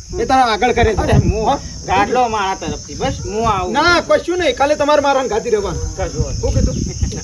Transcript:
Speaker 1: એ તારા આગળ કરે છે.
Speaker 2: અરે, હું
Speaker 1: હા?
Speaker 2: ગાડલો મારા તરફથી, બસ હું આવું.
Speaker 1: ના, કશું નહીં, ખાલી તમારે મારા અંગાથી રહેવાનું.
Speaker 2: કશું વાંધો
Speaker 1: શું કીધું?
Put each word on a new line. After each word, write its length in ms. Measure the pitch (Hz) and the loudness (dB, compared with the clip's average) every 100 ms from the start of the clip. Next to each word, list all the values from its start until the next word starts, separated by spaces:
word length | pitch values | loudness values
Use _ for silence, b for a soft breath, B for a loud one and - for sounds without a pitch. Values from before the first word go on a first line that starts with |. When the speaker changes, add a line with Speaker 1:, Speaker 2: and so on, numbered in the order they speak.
| - 180 | -8 -6
Speaker 1:
એ 20 | 233 | 2
તારા 180 | 262 | 4
આગળ 280 | 247 208 247 | 4 2 2
કરે 220 | 233 226 | 4 2
છે. 40 | 196 | 2
Speaker 2:
અરે, 160 | 302 | 2
હું 360 | - - 220 220 | 4 4 0 0
Speaker 1:
હા? 60 | 285 B B - | -2 B B -2
Speaker 2:
ગાડલો 400 | 190 208 240 240 | 0 2 2 2
મારા 280 | 220 190 185 | 0 -2 -2
તરફથી, 400 | 160 - - 143 | -6 -8 -10 -6
બસ 180 | 254 - - | -4 -4 -6
હું 240 | 208 226 | -2 0
આવું. 240 | 196 180 | 0 0
Speaker 1:
ના, 280 | 240 330 349 | 2 4 2
કશું 360 | - 302 - 359 | 4 0 2 0
નહીં, 180 | 330 247 | 0 2
ખાલી 200 | 277 302 | 0 2
તમારે 260 | 285 294 | 2 2
મારા 200 | 285 262 | 4 2
અંગાથી 280 | 254 208 233 | 0 -2 -2
રહેવાનું. 460 | 214 190 160 - - | -4 -4 -4 -6 -4
Speaker 2:
કશું 280 | 180 170 143 | -6 -4 -4
વાંધો 240 | - - | -2 -2
Speaker 1:
શું 40 | |
કીધું? 220 | - - - - - - - | 0 0 -2 -6 -4 -4 -4